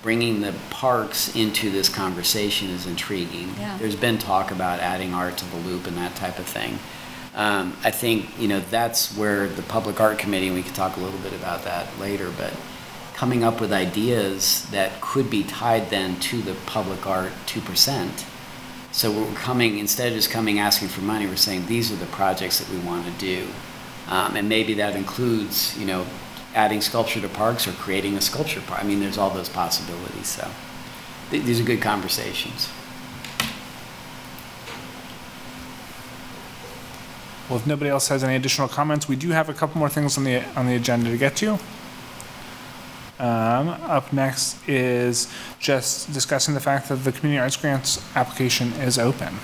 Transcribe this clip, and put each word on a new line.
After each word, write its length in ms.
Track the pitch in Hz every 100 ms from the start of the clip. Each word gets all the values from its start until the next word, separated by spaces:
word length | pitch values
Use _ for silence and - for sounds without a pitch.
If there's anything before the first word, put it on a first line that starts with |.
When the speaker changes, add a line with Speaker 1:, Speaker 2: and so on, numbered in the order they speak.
Speaker 1:
bringing 380 | 113 117 120 110
the 120 | 101 87 -
parks 640 | - 131 123 107 - - 117
into 340 | 110 104 107
this 200 | 98 92
conversation 800 | - 95 87 87 110 104 101 98
is 160 | 90 90
intriguing. 680 | 82 - 98 85 87 87 98
Speaker 2:
Yeah. 180 | 104 98
Speaker 1:
There's 180 | 110 101
been 220 | 120 110
talk 340 | - 95 92
about 280 | 95 92 87
adding 340 | 90 92 92
art 240 | 90 90 87
to 80 | 90
the 120 | 87
loop 280 | 85 90 92
and 120 | 87
that 180 | 87 -
type 240 | 92 90
of 60 | 92
thing. 340 | - - 98 - - - - - -
Um, 400 | 104 101 92 92
I 80 | 113
think, 480 | - 120 110 90 -
you 80 | 113
know, 120 | 98
that's 560 | 90 113 117 117 - 104
where 300 | 104 101 101
the 160 | 87
Public 360 | 87 110 104 95
Art 180 | 110 104
Committee, 300 | 98 98 92
and 80 | 90
we 80 |
can 100 | 87
talk 240 | - 92 90
a 20 |
little 200 | 92 95
bit 140 | 95
about 300 | 95 92 85 95
that 220 | 87 87 -
later, 320 | 98 101 92 90
but 160 | 92 - - - - - - -
coming 280 | 123 123
up 160 | 117 113
with 100 | 110
ideas 920 | 98 92 87 113 120 98 95 - - -
that 280 | 101 95 -
could 280 | - 135 135
be 140 | 110
tied 460 | 95 - 120 113 101
then 300 | 101 92 90
to 200 | - 120
the 140 | 95 92 -
Public 400 | - 92 92 98
Art 260 | 92 92 - -
two 160 | 110
percent. 640 | - 87 - 139 92 - - - - - - - -
So 200 | - 113
we're 200 | 104 110 104
coming, 420 | - 127 117 104
instead 320 | 104 - 123
of 40 |
just 180 | 117 104
coming 260 | 113 110 104
asking 300 | 104 101 95
for 140 | 90
money, 260 | 98 110 101
we're 80 | 92
saying, 300 | 104 92 90
"These 240 | 117 113
are 60 | 101
the 80 | 87
projects 520 | - 95 90 92 -
that 100 | -
we 100 | 92
wanna 320 | 87 87 87 85
do." 280 | 95 92 98 98 - - - - -
Um, 280 | 95 95 104
and 100 | 104
maybe 280 | 110 110 104
that 200 | 104 101
includes, 840 | 98 - 123 113 101 - - -
you 80 | 98
know, 200 | 92 90 - - - - 113
adding 240 | 107 107
sculpture 380 | 104 117 110 -
to 60 | 98
parks 400 | 87 110 120 -
or 60 |
creating 420 | 87 - 95 98 101
a 60 |
sculpture 400 | 95 - 156 98
park. 180 | 92 92
I 40 | 101
mean, 140 | 101
there's 160 | 101 98
all 120 | 98
those 200 | 95 90
possibilities, 800 | 90 85 - 85 85 - - -
so 200 | - - - - - - - - - -
th-, 140 | 151
these 160 | 131 117
are 40 |
good 180 | 117 117
conversations. 880 | 110 104 92 - 110 - - 120 - - - - - - - - - - - - - - - - - - - - - - 262 254 247 - - - - 254 254 - - - - 254 254 - 165 - 165 165 - - - - - - -
Speaker 3:
Well, 100 | 123
if 60 | 117
nobody 240 | 147 143
else 200 | 139 -
has 140 | 139
any 120 | 131 131
additional 320 | 131 - 135
comments, 400 | - 151 151 147
we 80 | 131
do 140 | 165
have 180 | 160 156
a 60 |
couple 260 | 143 156 160
more 100 | 151
things 280 | 151 147 135
on 80 | 135
the, 180 | 123 - -
on 80 | 123
the 80 | 123
agenda 340 | 120 117 117
to 80 | 117
get 180 | 139 -
to. 160 | 214 208 - - - - - - - - - - - - - - - -
Um, 500 | 123 117 113 123 151
up 420 | 170 320 151 131
next 460 | 139 135 131 - - -
is 640 | 139 127 123 123 120 - - - -
just 540 | - 139 123 - -
discussing 400 | 143 - 139 -
the 60 | 143
fact 300 | 143 139 -
that 80 | 135
the 140 | 131
Community 280 | - 151 143
Arts 160 | 127 -
Grants 480 | 151 139 - - - -
application 580 | 127 - 127 - 120
is 260 | 120 131 123
open. 360 | 117 135 139 95